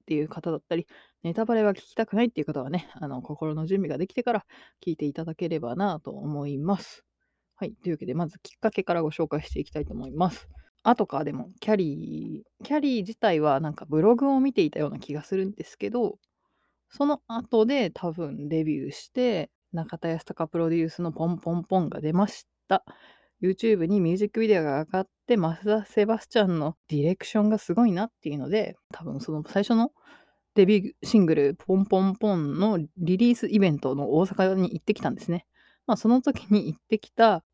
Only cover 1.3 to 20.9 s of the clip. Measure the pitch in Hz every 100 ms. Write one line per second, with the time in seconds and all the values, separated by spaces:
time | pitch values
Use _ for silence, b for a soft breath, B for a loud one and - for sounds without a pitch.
1.3 | 170 226 226 208 196 - - 220 202 240
2.3 | - 214 143 127 170 - 170 147 127 123
3.3 | 147 156 151 160 196 180 139 190 - 240
4.3 | - - b b b - 160 147 143 165
5.3 | 160 170 160 117 143 202 151 - 139 147
6.3 | 143 143 139 165 196 - - _ _ _
7.3 | _ _ - 180 - 175 156 - 147 165
8.3 | - - - 220 - - 170 156 - 160
9.3 | 151 - 147 147 151 143 - 135 151 180
10.3 | - - b b _ 220 247 190 139 147
11.3 | - 170 - - 214 165 147 165 156 -
12.3 | - - _ - 294 285 240 190 - 214
13.3 | 156 151 139 156 156 147 156 196 240 277
14.3 | 269 269 226 156 - 147 147 - 147 -
15.3 | 190 190 208 - - 202 240 208 - _
16.3 | _ _ _ _ _ _ - 285 285 -
17.3 | 226 - 226 220 285 196 - 175 165 151
18.3 | 147 147 160 156 143 143 - - 254 247
19.3 | 190 - _ _ 165 165 165 165 160 -
20.3 | - 160 170 165 165 160